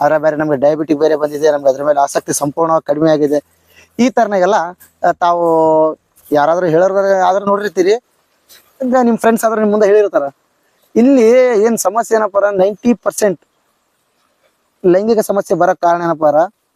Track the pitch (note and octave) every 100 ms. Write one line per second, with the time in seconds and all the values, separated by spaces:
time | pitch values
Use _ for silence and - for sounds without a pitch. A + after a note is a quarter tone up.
0 | D3 D#3 D#3 D3+ D#3 C#3+ C#3+ D#3 D#3 D3
1 | D#3 D3+ D3 D3 D#3 D3 C#3 C3 C#3+ C#3+
2 | C#3 E3 - D3+ D3 C#3+ E3 D#3+ - D3
3 | D#3+ D3+ D3 D3 - _ _ _ _ -
4 | A#3+ A#3+ G#3+ G3+ F3+ G#3 E3 F3+ - _
5 | F3+ E3 F3 F3 E3+ D#3+ D#3+ D#3 D#3 D#3
6 | _ _ _ D3 D3 F3 F3+ D#3 F#3+ F#3+
7 | G3 F#3+ F#3 F#3+ G3+ G3+ G3+ F3+ F3+ A3+
8 | - _ _ _ _ - _ _ C4 B3+
9 | A#3+ A3 A#3 A3+ A3+ A3 G#3+ G#3 G3+ G#3
10 | G3+ D#3+ C#3 - _ _ _ _ _ G#3+
11 | B3 C4+ A3+ B3+ B3+ A3+ A3 A3+ F#3 G#3+
12 | A3 A3+ G#3+ G3+ G3+ G3+ F#3+ G#3 A#3+ G#3+
13 | - - G#3+ F3 _ _ _ _ _ _
14 | _ _ _ _ _ _ _ _ F#3+ F3+
15 | A3 A3 G#3 G3+ - F3+ F3 F3+ F3 F3
16 | E3+ D#3 D#3 D3 F#3 - _